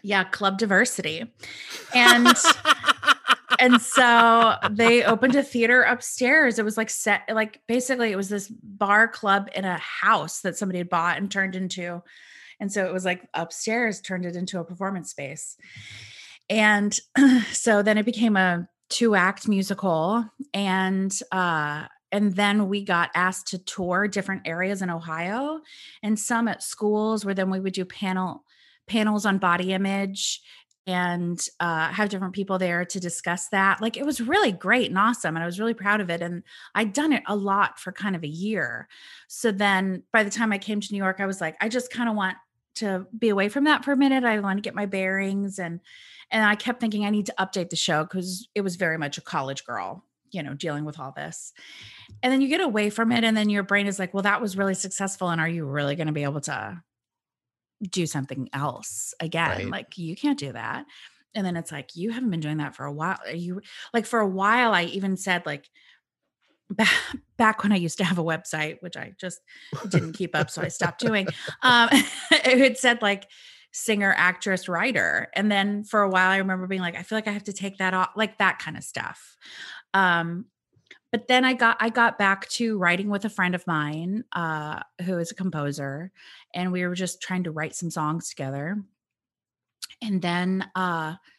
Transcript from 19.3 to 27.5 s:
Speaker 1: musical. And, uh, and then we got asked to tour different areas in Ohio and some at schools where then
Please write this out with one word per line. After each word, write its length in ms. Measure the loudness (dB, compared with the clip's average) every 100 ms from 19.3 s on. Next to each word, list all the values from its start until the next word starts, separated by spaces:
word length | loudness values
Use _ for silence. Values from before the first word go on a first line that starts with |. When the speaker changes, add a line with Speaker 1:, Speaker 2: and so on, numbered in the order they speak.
| 2 0
Speaker 1:
musical. 760 | 2 0 -2 0 2 2 0 -2 _ -8
And, 580 | -2 0 2 2 0 0 -4 -4
uh, 540 | -2 0 0 -2 -4 -10 _ _
and 240 | 0 2 4
then 320 | 2 2 2
we 160 | -2
got 260 | 0 0 2
asked 340 | 2 0 0 -8
to 100 | -8
tour 500 | -8 -6 -2 0 0
different 340 | -2 -4 -6 -6
areas 360 | -4 -2 -2
in 80 | -4
Ohio 680 | -6 -6 -6 -4 -4 -4 -6 -12 -20 -20 -8
and 160 | -2 -2
some 300 | 0 0 0
at 140 | -2
schools 640 | -8 -2 0 2 0 -2
where 100 | -2
then 160 | -2 0